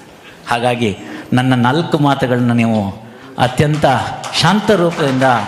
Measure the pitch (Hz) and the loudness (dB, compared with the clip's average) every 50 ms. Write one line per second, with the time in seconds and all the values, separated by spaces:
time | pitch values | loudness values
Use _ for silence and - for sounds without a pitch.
0 | - - - - - - - - - - 120 120 117 123 123 117 120 107 92 - | -20 -20 -20 -20 -20 -20 -20 -12 -6 -4 -2 0 0 0 0 0 0 -2 -2 -4
1 | - - - - - - 123 127 127 131 127 123 117 123 131 165 170 - - 156 | -10 -14 -14 -16 -6 -2 0 0 2 2 2 2 2 2 2 0 0 0 0 2
2 | 147 139 139 135 - 123 123 123 123 120 117 120 117 113 110 110 101 98 95 - | 2 2 2 0 0 -2 0 0 0 0 2 2 2 2 0 0 -2 -4 -6 -10
3 | - - - - - - - - - 123 - - 156 151 151 147 156 147 131 113 | -16 -20 -20 -20 -20 -12 -4 -2 -2 0 2 0 0 0 0 2 2 2 2 0
4 | - - - - - - - - - 165 196 214 208 - 214 185 175 170 165 160 | -2 -6 -8 -10 -10 -6 -4 0 2 2 2 2 2 2 2 2 2 0 0 -2
5 | 156 135 131 131 135 131 123 110 104 | -2 0 0 2 2 2 2 2 0